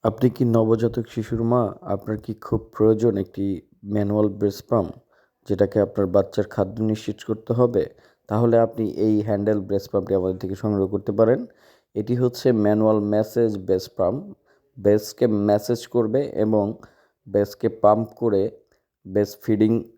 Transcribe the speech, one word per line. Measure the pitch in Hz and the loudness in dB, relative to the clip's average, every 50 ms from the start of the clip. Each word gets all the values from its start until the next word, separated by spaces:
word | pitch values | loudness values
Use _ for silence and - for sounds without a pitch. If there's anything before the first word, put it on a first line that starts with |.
| - | -2
আপনি | 113 110 - 131 123 | -2 0 2 0 0
কি | - - 135 | 2 2 0
নবজাতক | 120 113 113 110 110 113 110 117 113 - 123 110 - | 2 2 2 4 2 2 2 0 -2 -2 -4 -8 -6
শিশুর | - 117 107 - 117 110 | -8 -8 -6 -4 -4 -2
মা? | 117 117 120 123 117 101 - - | 0 0 0 0 0 -2 -6 -10
আপনার | - - 101 98 - - 107 104 | -6 -6 -6 -6 -4 -8 -8 -8
কি | - - 107 | -8 -12 -12
খুব | - - - - 104 - - - | -12 -6 -4 -4 -4 -4 -10 -2
প্রয়োজন | - 107 110 113 107 113 120 101 | 2 4 4 4 4 2 0 2
একটি | 101 95 - - - 98 98 95 - _ _ _ _ - | 0 -6 -6 -6 -6 -4 -4 -4 -6 _ _ _ _ -10
ম্যানুয়াল | 101 104 104 104 101 104 107 107 104 | -4 -2 -2 -2 0 2 2 0 0
ব্রেস্ট | 101 101 104 101 98 - - _ | 0 -2 -2 -2 -2 -4 -4 _
পাম্প, | 123 110 90 - - - _ _ _ _ _ _ _ _ _ - | 0 0 0 -2 -8 -16 _ _ _ _ _ _ _ _ _ -6
যেটাকে | 101 92 101 95 - 110 | 0 0 0 2 4 0
আপনার | 98 95 - - 98 | 0 0 0 -2 -2
বাচ্চার | 92 90 101 98 - - - 98 | 2 2 2 2 2 -2 -4 -4
খাদ্য | - - - 98 95 107 110 | -2 -2 -2 -2 -2 -2 -4
নিশ্চিত | 110 107 107 107 - - 101 - - | -2 -2 -2 -4 -6 -10 -10 -10 -6
করতে | - 110 110 - - | -8 -8 -8 -4 -4
হবে? | 117 120 123 120 117 95 - - - _ _ _ _ _ _ - | 2 2 2 2 2 0 -2 -2 -8 _ _ _ _ _ _ -4
তাহলে | 104 110 120 117 113 117 | 0 2 2 4 4 4
আপনি | 117 113 117 113 110 95 | 4 2 0 -4 -4 -4
এই | - - 104 110 107 104 | -2 0 0 2 2 2
হ্যান্ডেল | 104 110 104 98 104 104 107 104 | 0 0 -2 0 0 0 0 -2
ব্রেস্ট | 95 98 101 98 - - | -2 -2 -4 -4 -4 -2
পাম্পটি | - 101 92 92 98 | -4 -4 -2 0 -2
আমাদের | 95 92 92 92 92 | 0 0 -2 -4 -4
থেকে | - 92 95 | -6 -8 -8
সংগ্রহ | - - 107 104 98 95 | -4 -2 0 0 0 0
করতে | 92 104 98 - - | 0 -2 -4 -4 -4
পারেন। | 101 104 113 110 127 - 247 - _ _ _ _ _ _ _ _ _ | 2 2 4 4 4 0 -2 -12 _ _ _ _ _ _ _ _ _
এটি | 107 104 113 123 | -8 -4 -4 -2
হচ্ছে | 123 123 123 123 - - 131 | 0 0 -2 -2 0 0 2
ম্যানুয়াল | 120 110 104 104 107 107 110 110 107 107 | 2 4 2 2 2 4 4 4 4 2
ম্যাসেজ | 104 104 104 107 107 107 - 117 117 110 101 98 | 0 0 0 0 -2 0 0 0 0 0 -2 -6
ব্রেস্ট | 92 95 95 92 - - _ | -2 -2 -2 -2 -2 -8 _
পাম্প। | - 92 87 110 143 196 202 - _ _ _ _ _ _ _ _ 123 | -2 -2 -2 -2 -4 -10 -14 -20 _ _ _ _ _ _ _ _ 0
ব্রেস্টকে | 95 101 104 107 104 - - - 135 | 2 2 2 2 0 -4 -2 0 0
ম্যাসেজ | 117 104 101 101 104 104 104 104 - 120 113 - | 0 2 0 2 2 2 0 0 -2 -4 -4 -6
করবে | - - 123 113 107 113 135 | -2 -2 0 0 2 0 -2
এবং | 143 - - - 107 107 110 107 101 104 - - - _ _ _ _ _ _ _ _ 113 | -2 -2 -2 -2 0 2 2 2 0 0 -4 -10 -18 _ _ _ _ _ _ _ _ -2
ব্রেস্টকে | 101 104 101 - - _ - 110 | 0 0 0 0 -4 _ -4 -4
পাম্প | - - - 104 107 110 113 107 | -2 4 4 4 4 4 0 -6
করে | - - 117 113 104 98 98 - - - _ _ _ _ _ _ _ _ _ | -6 -4 -2 0 2 0 0 -2 -6 -12 _ _ _ _ _ _ _ _ _
ব্রেস্ট | 92 95 104 104 101 - _ | -4 0 0 0 0 -4 _
ফিডিং | - - 110 98 110 110 113 113 - - _ | -2 -2 2 2 4 2 2 0 -2 -8 _